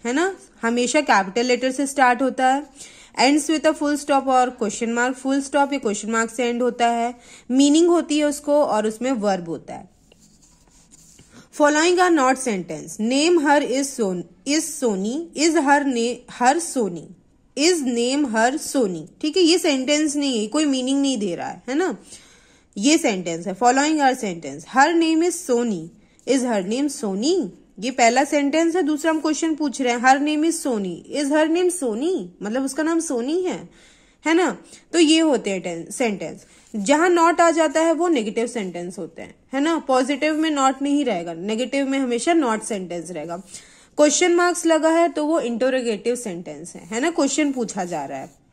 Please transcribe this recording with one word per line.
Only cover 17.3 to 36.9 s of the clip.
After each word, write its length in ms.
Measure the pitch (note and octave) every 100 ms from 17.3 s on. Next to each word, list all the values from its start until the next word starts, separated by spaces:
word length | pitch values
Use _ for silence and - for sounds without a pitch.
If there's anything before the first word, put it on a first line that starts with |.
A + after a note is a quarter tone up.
| _ _ -
is 260 | D#4 F4
name 420 | B3+ A#3 A#3+ C#4 C#4 A3
her 160 | A#3 D4+
Sony। 440 | - C#4 G#3 E3+ D3+ -
ठीक 160 | D4+ E4+
है, 60 |
ये 140 | D#4+ F4
सेंटेंस 580 | E4+ C4+ B3+ D4 D#4 C#4+
नहीं 260 | C#4+ A#3
है, 60 | G#3+
कोई 180 | D4 D4+
मीनिंग 360 | C4 B3+ C#4
नहीं 160 | C#4 B3
दे 180 | G3 E3
रहा 120 | C3
है, 160 | - -
है 60 | C#4
ना? 220 | F#4 A3 - - - _ _ _ _ G3+
ये 200 | A#3 D#4+
सेंटेंस 500 | D#4 F#3+ E3+ E3 F#3
है, 100 | F#3
following 440 | B3 C4+ D4 D#4
are 140 | C4+ B3+
sentence। 440 | G#3 E3+ D3 C#3+ -
Her 240 | B3 D4 E4+
name 280 | D#4+ D#4+
is 160 | F4 E4+ -
Sony, 340 | A#3+ A#3+ F3+ D#3+ - _ _ -
is 140 | C4
her 220 | B3 G#3 F#3
name 340 | A#3+ C#4+ -
Sony? 460 | G#3+ F#3+ C4+ F#4 G3+ - _ -
ये 120 | A#3
पहला 320 | B3+ A#3 B3+
सेंटेंस 520 | C#4+ D4 C#4+ D#4 E4+ E4+
है, 80 |
दूसरा 280 | D4 D4+ E4
हम 80 | D#4
क्वेश्चन 360 | D#4 D4 E4 D4+
पूछ 260 | D4 -
रहे 120 | B3+
हैं, 60 | A#3+
her 180 | B3+ C#4
name 340 | D4 D4+ D#4+
is 160 | D#4+ C#4+
Sony, 280 | A3 F#3+ E3+ - C#4
is 140 | C#4+
her 160 | D4+ D#4 E4+
name 260 | F4+ E4
Sony? 440 | B3 G#3+ D#4+ F4 F3 -
मतलब 200 | G3 B3
उसका 200 | C4+ D4
नाम 160 | D#4 E4
सोनी 420 | D#4+ B3 B3 E4+
है, 260 | F#4 G3 F3 _ _ _ _ _ D4+
है 80 |
ना? 240 | E4 D#4+ F#3 - - _
तो 60 | E4+
ये 200 | D4+ D#4+
होते 300 | D#4+ A#3 G3+
हैं 120 | F#3+
टेन-, 300 | F3 E3+ D#3+
सेंटेंस। 540 | - A#3 F#3+ D#3 - - _ _ A3
जहां 340 | G3